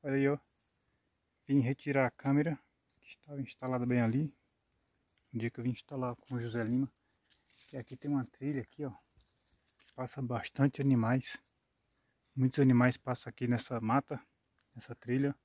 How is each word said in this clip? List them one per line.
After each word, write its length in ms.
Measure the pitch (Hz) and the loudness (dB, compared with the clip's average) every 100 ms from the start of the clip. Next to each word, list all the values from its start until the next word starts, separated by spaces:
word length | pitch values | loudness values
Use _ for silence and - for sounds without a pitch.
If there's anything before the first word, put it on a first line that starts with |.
Olha 100 | 147 | -2
aí, 140 | 139 139 | 2 2
ó. 100 | 147 _ _ _ _ _ _ _ _ _ _ - | 0 _ _ _ _ _ _ _ _ _ _ 2
Vim 120 | 139 | 2
retirar 460 | 123 139 - 139 127 | 2 -2 0 2 2
a 60 | |
câmera, 440 | - 139 139 160 147 _ _ _ _ | 0 0 2 2 -4 _ _ _ _
que 80 | _ | _
estava 320 | - - 143 | -20 -14 -10
instalada 420 | 135 - 131 127 | -10 -8 -4 -2
bem 160 | 123 123 | 2 2
ali. 320 | 117 123 151 - _ _ _ _ _ _ _ _ _ | 2 2 -2 -6 _ _ _ _ _ _ _ _ _
No 80 | 120 | -6
dia 100 | 117 | -6
que 100 | - | -4
eu 40 | |
vim 80 | 120 | -4
instalar 440 | 113 - 135 127 120 | -6 -8 -6 -6 -6
com 200 | - 123 | -8 -6
o 40 | |
José 240 | 117 117 | -4 -4
Lima. 240 | 110 123 135 _ _ _ _ - _ - - | 0 0 -2 _ _ _ _ -20 _ -20 -16
Que 100 | 139 | -14
aqui 200 | 117 127 | -12 -12
tem 140 | 147 | -4
uma 120 | 143 123 | -2 -4
trilha 340 | _ 139 139 | _ -6 -6
aqui, 240 | 110 - 143 | -8 -8 -10
ó. 60 | |
Que 1000 | - _ _ _ _ _ _ _ _ - - | -10 _ _ _ _ _ _ _ _ -20 -10
passa 260 | 127 - | -8 -6
bastante 600 | 127 120 - - 139 - | -4 -4 -6 2 2 2
animais. 600 | 139 127 113 131 - - _ _ _ _ _ _ _ _ _ - | 2 4 4 0 -2 -12 _ _ _ _ _ _ _ _ _ 0
Muitos 240 | 127 139 | 0 4
animais 360 | 135 123 127 - | 6 8 6 2
passam 360 | - 123 - | -6 -6 -8
aqui 160 | - 123 | -6 -2
nessa 340 | 120 - 120 | -2 -2 -4
mata, 420 | 110 131 - 135 _ _ _ _ _ - | 0 0 0 -12 _ _ _ _ _ -20
nessa 180 | - | -16
trilha. 420 | 120 123 127 139 143 | -14 -4 -2 -2 -4